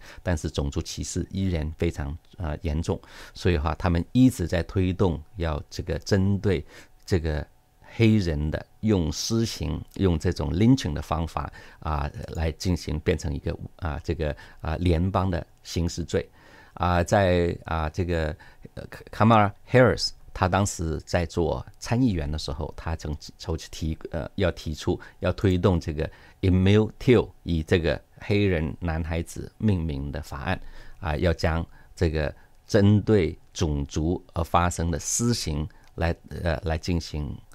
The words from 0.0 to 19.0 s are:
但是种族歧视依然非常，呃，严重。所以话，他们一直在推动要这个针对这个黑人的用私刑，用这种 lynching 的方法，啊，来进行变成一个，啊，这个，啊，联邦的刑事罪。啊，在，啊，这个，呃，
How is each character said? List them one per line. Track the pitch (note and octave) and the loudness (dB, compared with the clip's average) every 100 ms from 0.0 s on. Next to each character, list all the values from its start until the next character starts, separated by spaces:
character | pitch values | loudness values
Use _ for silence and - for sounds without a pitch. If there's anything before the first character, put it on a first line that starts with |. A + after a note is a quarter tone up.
| - - | -14 -8
但 | - E2+ | -4 -2
是 | D#2+ | -2
种 | - C#2+ | -4 -2
族 | E2 | -4
歧 | - - | -6 -8
视 | - F2+ - | -6 -6 -4
依 | F#2+ F#2+ | -4 -2
然 | E2 D2+ - | -2 -4 -2
非 | F2 | -2
常， | - C#2+ D#2 - - | -2 -6 -8 -12 -8
呃， | D#2 D2 | -6 -4
严 | E2 D2+ | -4 -2
重。 | - F2 - - - - | -2 -4 -8 -20 -20 -2
所 | G2 | 0
以 | E2 | 2
话， | D#2 D#2 | 0 0
他 | F2+ | 0
们 | E2+ - | 0 2
一 | B2 B2+ | 4 4
直 | - E2 | 4 0
在 | F2 | -2
推 | E2 G2 F#2 | 0 0 0
动 | F2 G2 C#2+ - - | 2 2 0 -6 -6
要 | E2 D2+ - | -4 -4 -6
这 | - | -10
个 | E2+ D#2 | -6 -6
针 | - G2+ F#2+ G2 | 0 2 2 2
对 | G2+ D#2+ - - - - - | 2 0 -2 -14 -20 -20 -2
这 | F2+ | 0
个 | D#2 D2 - _ _ _ - - | 0 -4 -6 _ _ _ -10 2
黑 | A2+ A2 | 4 6
人 | E2+ D2 D2+ | 2 0 -2
的 | D2 - _ | -4 -8 _
用 | G#2+ G2 D#2+ | 2 2 2
私 | - - A2+ A2+ | -2 -2 -2 -2
刑， | - E2 D#2 - - | -4 -6 -6 -8 0
用 | F#2+ E2 | 0 2
这 | F2+ | 0
种 | E2 D2+ | -2 -2
lynching | D#2+ A#2 C3 E2+ | 4 4 4 2
的 | C#2+ | -6
方 | - D#2+ E2 | -4 -4 -4
法， | - - - - - | -6 -8 -12 -20 -10
啊， | D#2 D2+ C#2+ - - | -4 -4 -4 -8 -8
来 | E2+ D#2+ | -4 -4
进 | D2 F#2+ E2+ | -2 0 0
行 | - D2+ | -2 -2
变 | - D#2+ | 0 -2
成 | D2+ | -2
一 | D2 | -4
个， | - - F2+ - | -4 -6 -10 -8
啊， | F2 C#2+ | -6 -4
这 | - E2 | -4 -4
个， | D2+ C#2+ - - | -4 -6 -12 -10
啊， | D#2 D#2 | -6 0
联 | F2+ E2 F#2 | 2 2 2
邦 | G2 F#2+ | 0 0
的 | E2 - _ | -2 -6 _
刑 | - - E2 | -6 -2 -2
事 | - | -4
罪。 | D#2+ F2+ - - - - - | -4 -4 -4 -10 -20 -20 -18
啊， | - F2 F2 | -2 2 2
在， | E2+ G#2+ F#2+ F2+ F2 E2 - | 4 4 4 4 2 -2 -4
啊， | D#2+ D#2 | -4 -2
这 | - F2 | -2 -2
个， | E2+ D#2 - - - - - | 0 -2 -4 -14 -20 -18 -16
呃， | - - | -14 -16